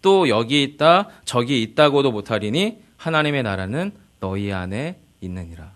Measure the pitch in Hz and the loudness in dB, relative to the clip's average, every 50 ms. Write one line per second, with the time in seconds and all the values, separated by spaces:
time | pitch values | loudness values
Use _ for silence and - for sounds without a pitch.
0 | - 190 196 190 180 139 104 107 117 113 139 147 139 139 143 - 147 160 170 185 | 4 4 4 4 4 4 2 2 0 2 2 0 0 0 -2 2 4 4 6 4
1 | 202 202 - - _ - - 120 120 120 143 123 110 110 - - 151 147 139 139 | 2 -2 -10 -16 _ -4 -2 -2 0 0 0 -2 -2 -2 2 4 4 4 4 2
2 | 143 135 117 104 101 - 113 107 101 104 113 160 196 214 226 - - _ _ _ | 2 2 0 -2 -4 -2 -2 -2 -2 -2 -2 -2 -2 -2 -4 -10 -20 _ _ _
3 | - 165 165 156 151 147 143 139 123 107 98 95 95 95 110 151 185 202 202 - | -8 -2 0 0 0 2 0 -2 -2 -2 -4 -4 -4 -4 -4 -4 -6 -6 -8 -12
4 | - _ _ _ - 95 95 98 101 101 98 92 90 90 95 110 143 165 185 - | -20 _ _ _ -6 -4 -4 -4 -4 -4 -4 -6 -6 -6 -6 -6 -8 -8 -10 -12
5 | _ _ _ _ - 92 90 92 90 82 82 80 80 85 95 | _ _ _ _ -12 -10 -10 -10 -12 -12 -16 -18 -18 -20 -20